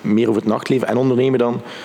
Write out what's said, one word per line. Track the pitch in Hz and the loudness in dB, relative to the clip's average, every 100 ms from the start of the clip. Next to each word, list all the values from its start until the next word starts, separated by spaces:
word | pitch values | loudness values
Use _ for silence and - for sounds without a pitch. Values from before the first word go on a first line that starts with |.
meer | 107 107 117 | 0 2 2
over | 104 | 0
het | 107 | 0
nachtleven | 117 - 135 - | -2 0 -2 0
en | 113 | 0
ondernemen | 131 123 131 127 | 2 2 2 2
dan, | 120 117 - - | 0 -2 -8 -16